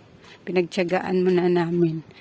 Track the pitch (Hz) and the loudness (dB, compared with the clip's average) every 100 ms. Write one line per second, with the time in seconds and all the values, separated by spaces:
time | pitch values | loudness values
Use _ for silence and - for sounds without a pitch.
0 | - - - - - 180 170 - 175 180 | -14 -20 -20 -18 -4 -2 -2 -2 -2 -2
1 | - 185 180 180 180 175 170 175 170 160 | -2 0 2 2 2 2 0 2 0 -2
2 | - - | -10 -20